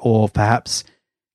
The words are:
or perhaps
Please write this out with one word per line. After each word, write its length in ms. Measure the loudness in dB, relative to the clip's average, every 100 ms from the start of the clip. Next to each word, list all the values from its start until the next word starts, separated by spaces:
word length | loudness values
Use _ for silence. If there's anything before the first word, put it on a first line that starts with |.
or 260 | 0 2 0
perhaps 560 | 0 0 0 -2 -10 -10 _ _ _ _